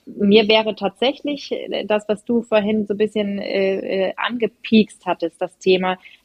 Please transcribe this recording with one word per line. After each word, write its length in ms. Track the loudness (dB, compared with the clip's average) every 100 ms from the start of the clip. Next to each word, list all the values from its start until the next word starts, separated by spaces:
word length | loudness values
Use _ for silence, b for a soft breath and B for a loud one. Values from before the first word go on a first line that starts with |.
| -20
mir 420 | -2 4 6 6
wäre 260 | 4 2
tatsächlich, 800 | -4 -6 -2 -4 -2 -6 -8 -6
äh, 320 | -8 -6 -6
das, 240 | -2 -2 -2
was 160 | -6
du 160 | -2 -2
vorhin 460 | 2 0 2 0 -2
so 80 |
ein 20 | -2
bisschen, 420 | -2 -2 -4 -6
äh, 720 | -4 -2 0 -2 -4 -2 -2
äh, 60 | -2
angepiekst 880 | -4 -2 -4 -6 2 4 4 -2
hattest, 380 | -6 -4 -4 -6
das 160 | -10 -4
Thema, 400 | 0 2 0 -4 B B